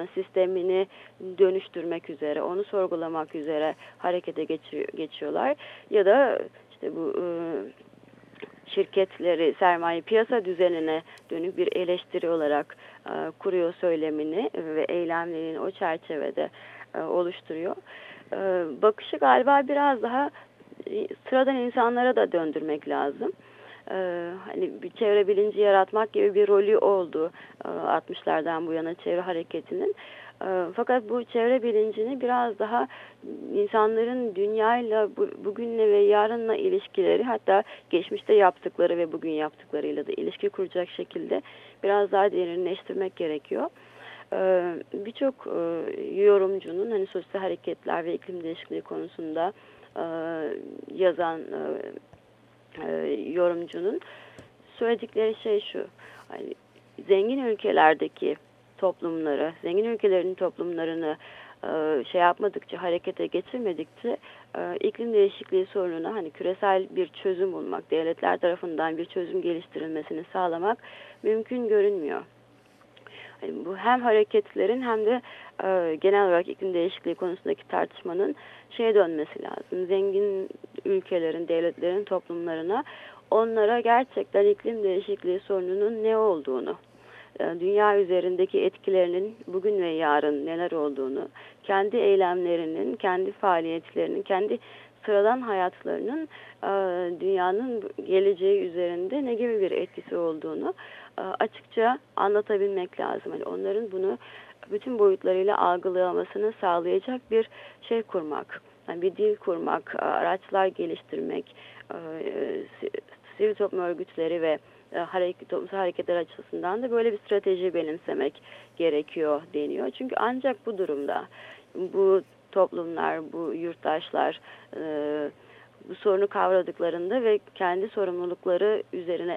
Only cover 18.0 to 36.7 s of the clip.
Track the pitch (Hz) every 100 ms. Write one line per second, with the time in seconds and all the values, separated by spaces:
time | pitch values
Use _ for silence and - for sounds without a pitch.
18 | - - - - 190 180 165 143 214 214
19 | - 302 269 254 254 277 269 285 285 254
20 | 233 254 285 - - _ - - - 208
21 | - - - 262 262 262 240 254 233 240
22 | 247 220 196 170 160 151 156 151 147 143
23 | 143 139 - - - - - - - 190
24 | 180 175 170 185 190 - 180 107 180 -
25 | 214 208 196 196 208 202 202 196 190 214
26 | 220 202 202 196 202 202 202 226 196 196
27 | 165 156 165 - - - - 170 165 160
28 | - 180 - 160 160 165 170 160 165 175
29 | 170 175 180 170 170 165 - 180 392 403
30 | - - - - 190 185 170 185 240 247
31 | 214 240 233 240 233 262 233 214 214 214
32 | 226 269 247 247 240 202 214 240 262 -
33 | - - - - - 202 208 226 214 226
34 | 233 254 240 185 208 220 214 240 233 220
35 | 202 - 202 - 202 202 233 226 214 202
36 | 202 208 214 233 226 214 190